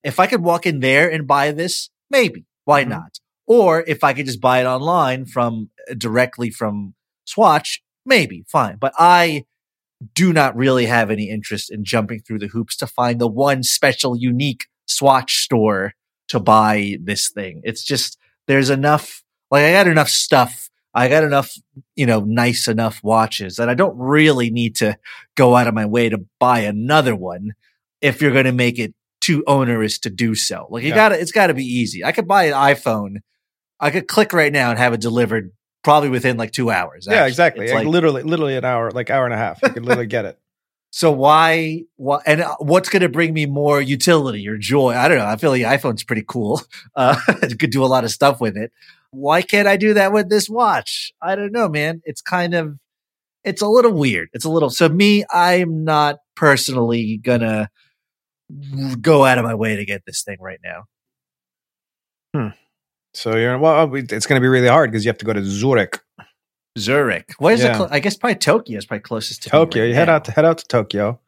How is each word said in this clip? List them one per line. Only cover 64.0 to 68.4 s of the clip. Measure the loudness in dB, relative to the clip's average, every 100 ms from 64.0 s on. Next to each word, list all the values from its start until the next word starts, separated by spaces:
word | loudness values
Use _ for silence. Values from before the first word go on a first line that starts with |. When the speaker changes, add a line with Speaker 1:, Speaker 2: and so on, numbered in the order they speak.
Speaker 2:
it's | -6 -6 0
gonna | 2
be | 4
really | 4 6
hard | 4 4
'cause | 0
you | -2
have | -4
to |
go | -4
to | -4
Zurich. | -4 -2 2 2 0 -6 _ _ -20 _ _ _ _ -8
Speaker 1:
Zurich. | 0 0 0 -2 -8 -2
Where's | 2 4
Speaker 2:
Yeah. | 2
Speaker 1:
the | 0
cl-, | -2
I | -2
guess | -2 -4
probably | -4
Tokyo | -2